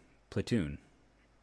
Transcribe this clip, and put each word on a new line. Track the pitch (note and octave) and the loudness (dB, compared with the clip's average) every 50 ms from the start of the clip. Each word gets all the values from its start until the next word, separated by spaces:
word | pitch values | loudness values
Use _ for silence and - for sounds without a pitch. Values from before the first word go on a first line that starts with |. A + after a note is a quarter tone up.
| - - - _ _ _ | -14 -20 -20 _ _ _
platoon. | - G#2+ F#2+ - B2 A2+ E2+ D2 C#2+ - - - - _ _ _ _ _ _ _ _ _ | -4 -2 0 2 2 2 2 0 -4 -8 -12 -18 -20 _ _ _ _ _ _ _ _ _